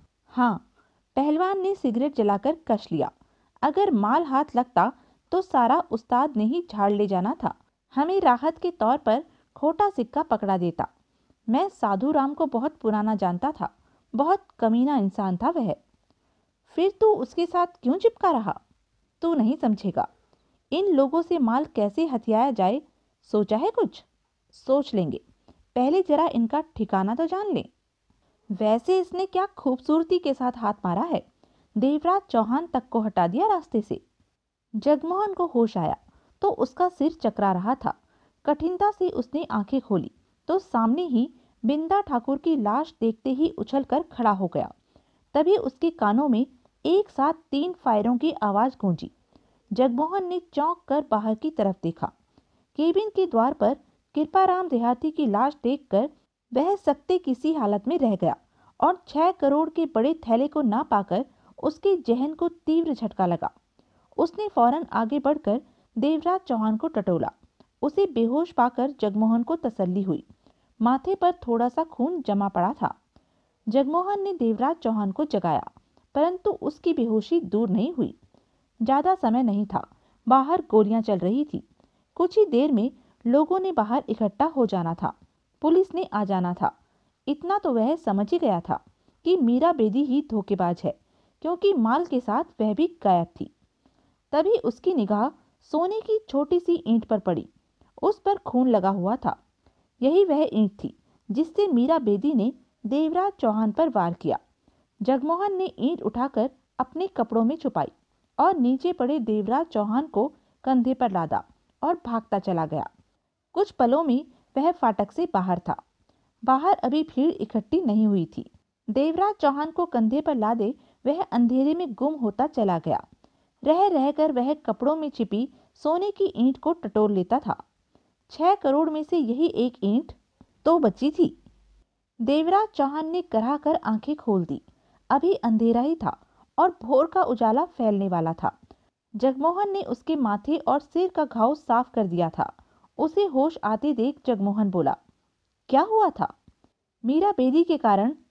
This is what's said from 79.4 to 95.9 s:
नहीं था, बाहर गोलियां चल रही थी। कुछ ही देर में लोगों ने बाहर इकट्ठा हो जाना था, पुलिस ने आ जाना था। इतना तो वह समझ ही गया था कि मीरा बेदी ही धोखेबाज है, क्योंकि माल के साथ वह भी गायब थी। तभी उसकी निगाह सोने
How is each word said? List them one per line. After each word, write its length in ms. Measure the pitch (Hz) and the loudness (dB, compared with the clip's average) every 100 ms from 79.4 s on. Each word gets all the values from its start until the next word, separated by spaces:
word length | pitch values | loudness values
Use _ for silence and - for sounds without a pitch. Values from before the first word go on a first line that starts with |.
नहीं 240 | 247 202 208 | 0 0 -2
था, 200 | - - _ _ _ 226 | -6 -8 _ _ _ 2
बाहर 340 | 262 269 359 311 | 4 4 -2 2
गोलियां 320 | 220 202 226 | 4 4 0
चल 160 | 220 196 | 0 0
रही 260 | 175 247 | 0 0
थी। 240 | 302 - - _ _ _ _ | -2 -8 -14 _ _ _ _
कुछ 240 | - 349 440 | -2 0 4
ही 60 | |
देर 280 | 403 233 302 | 4 4 2
में 180 | 240 240 - _ _ 233 | 2 0 -6 _ _ 2
लोगों 340 | 269 311 381 | 4 4 0
ने 120 | 381 | -2
बाहर 320 | 320 214 233 - | -2 0 -2 -2
इकट्ठा 360 | 220 214 - | -2 -2 0
हो 220 | 302 277 226 | -2 0 0
जाना 280 | 190 170 | 0 -4
था, 200 | 170 170 - _ _ _ - | -4 -6 -8 _ _ _ -4
पुलिस 340 | 302 349 381 | 2 2 2
ने 100 | 339 | -4
आ 200 | 370 208 | -6 -4
जाना 300 | 202 185 175 | -2 -2 -2
था। 240 | 180 - - _ _ _ _ - | -2 -4 -6 _ _ _ _ -6
इतना 300 | 294 339 403 | -6 -2 -2
तो 160 | 339 | 0
वह 220 | 240 220 320 | 0 0 0
समझ 340 | 233 196 208 | -2 -2 0
ही 60 | 349 | 0
गया 220 | 269 175 | 0 0
था 240 | - - _ _ _ _ | -2 -6 _ _ _ _
कि 120 | 330 370 | 0 2
मीरा 360 | 240 247 330 | 4 4 2
बेदी 320 | 320 214 226 | 2 0 0
ही 220 | 285 269 294 | 0 0 -2
धोखेबाज 500 | 220 196 196 175 170 | -4 -2 -2 -2 -2
है, 160 | 147 - _ _ _ _ | -6 -8 _ _ _ _
क्योंकि 300 | 311 349 403 | -6 0 0
माल 340 | 349 220 269 349 | 2 2 0 0
के 140 | 262 | -4
साथ 240 | 247 226 339 - | -2 -4 -4 -4
वह 140 | 214 | -2
भी 240 | 208 339 - | 0 -2 0
गायब 240 | 202 180 170 - | 2 2 0 -8
थी। 140 | - _ _ _ _ _ _ _ - | -16 _ _ _ _ _ _ _ -4
तभी 260 | 285 349 453 | -2 2 0
उसकी 360 | - 233 - | -2 -4 -2
निगाह 340 | 349 196 208 254 - _ _ | 0 0 0 -2 -6 _ _
सोने 380 | - 302 359 | -6 -2 -2